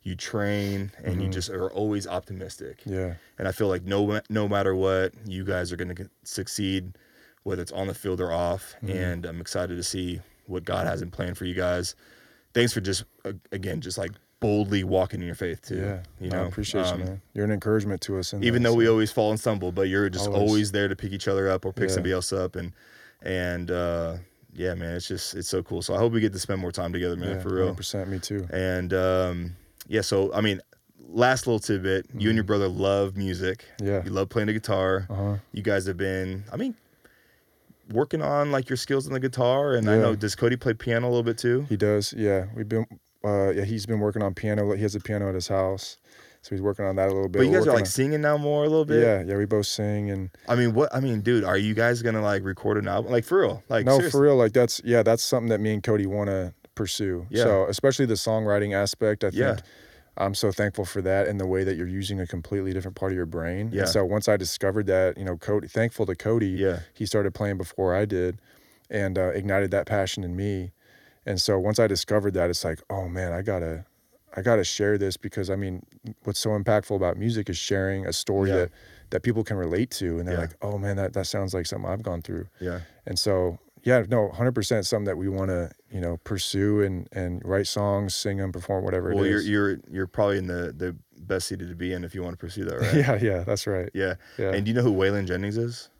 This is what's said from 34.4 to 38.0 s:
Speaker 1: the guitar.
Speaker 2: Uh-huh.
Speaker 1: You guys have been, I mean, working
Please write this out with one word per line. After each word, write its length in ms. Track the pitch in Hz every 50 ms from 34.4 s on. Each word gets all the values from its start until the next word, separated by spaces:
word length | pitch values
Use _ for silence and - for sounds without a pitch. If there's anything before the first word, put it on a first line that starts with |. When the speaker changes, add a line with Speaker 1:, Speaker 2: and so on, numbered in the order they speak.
| 107 104
Speaker 1:
the 60 | 107
guitar. 520 | 107 107 - 104 95 95 95 95 95 95 92
Speaker 2:
Uh-huh. 260 | 104 95 101 101 104 101 - _
Speaker 1:
You 120 | - - 101
guys 220 | 107 101 98 92 95
have 100 | 95 87
been, 460 | 98 95 95 95 92 92 92 92 101 107
I 60 | - 131
mean, 180 | 226 269 220 _ _ _ _ _ _ - _ _ _ _ _ _ _ _ _ _ _ _ - _ _ -
working 300 | 104 113